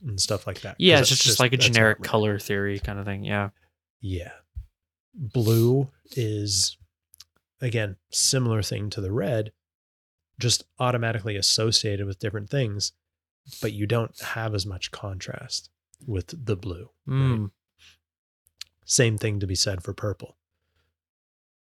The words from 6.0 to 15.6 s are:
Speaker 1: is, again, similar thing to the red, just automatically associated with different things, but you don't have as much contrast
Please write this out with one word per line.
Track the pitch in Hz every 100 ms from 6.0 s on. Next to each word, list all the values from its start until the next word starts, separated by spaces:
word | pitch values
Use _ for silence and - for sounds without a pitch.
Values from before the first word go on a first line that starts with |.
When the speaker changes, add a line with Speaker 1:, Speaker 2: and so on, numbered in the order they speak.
| -
Speaker 1:
is, | - 110 104 104 95 - - _ _ _ - - _ _ -
again, | 127 113 104 95 _
similar | - - 135 120 110
thing | 98 110 104
to | 110
the | 95
red, | 113 190 113 107 - _ _ _ _ _ _ _ -
just | 123 - - -
automatically | 127 123 113 110 104 101
associated | - - 113 - 110 101 101
with | 95
different | 110 104 104
things, | 143 117 101 - - _ _ _ _ - -
but | 117
you | 104 107
don't | 117 113 -
have | - 113 113
as | 104 98
much | 90 -
contrast | - 104 95 - - 123 -